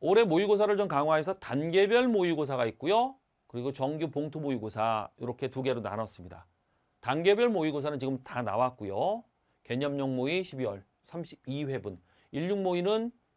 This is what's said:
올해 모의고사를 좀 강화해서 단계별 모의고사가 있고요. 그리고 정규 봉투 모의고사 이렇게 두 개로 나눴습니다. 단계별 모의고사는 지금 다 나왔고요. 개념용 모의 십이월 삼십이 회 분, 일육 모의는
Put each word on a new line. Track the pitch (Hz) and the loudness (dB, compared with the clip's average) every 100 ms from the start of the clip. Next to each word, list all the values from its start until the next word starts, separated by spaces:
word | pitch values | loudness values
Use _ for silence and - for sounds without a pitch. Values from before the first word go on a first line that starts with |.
올해 | 151 202 | 2 4
모의고사를 | 226 160 202 202 208 208 | 6 4 4 4 4 2
좀 | 202 | 2
강화해서 | 139 151 156 160 190 | 2 2 2 0 -4
단계별 | - 135 165 180 196 240 254 | -4 -4 0 2 4 4 4
모의고사가 | 214 180 156 143 131 117 | 2 2 0 0 2 0
있고요. | - 156 220 254 269 _ _ _ | 0 2 4 2 -2 _ _ _
그리고 | 120 127 | -6 -4
정규 | 143 135 156 160 | -2 -2 -2 -4
봉투 | 143 147 151 | -2 -4 -4
모의고사 | 143 123 107 110 113 110 - - | -4 -2 -4 -2 0 0 -4 -8
이렇게 | 123 120 139 | -8 -6 -6
두 | 131 | -2
개로 | 131 120 | -2 -2
나눴습니다. | 104 104 110 - 87 82 - _ _ _ _ _ | -2 -4 -6 -10 -18 -18 -20 _ _ _ _ _
단계별 | 117 147 175 208 240 | -4 0 4 4 4
모의고사는 | 196 156 143 147 143 | 2 0 -2 -4 -4
지금 | 127 127 | -4 -4
다 | - 123 | -6 -6
나왔고요. | 110 104 127 - 101 98 165 226 - _ _ _ | -2 0 0 -2 -6 -2 -2 -4 -8 _ _ _
개념용 | - 123 143 143 135 127 | -8 -4 -2 -2 -2 -2
모의 | 135 180 | -2 -2
십이월 | 180 135 117 98 - _ | -4 -4 -4 -6 -12 _
삼십이 | _ 175 170 - - 139 | _ -12 -12 -12 -8 -6
회 | 143 131 | -4 -4
분, | 98 87 _ _ _ | -6 -12 _ _ _
일육 | 139 175 202 | -4 -2 0
모의는 | 185 175 180 220 233 - _ | 0 0 0 0 -2 -8 _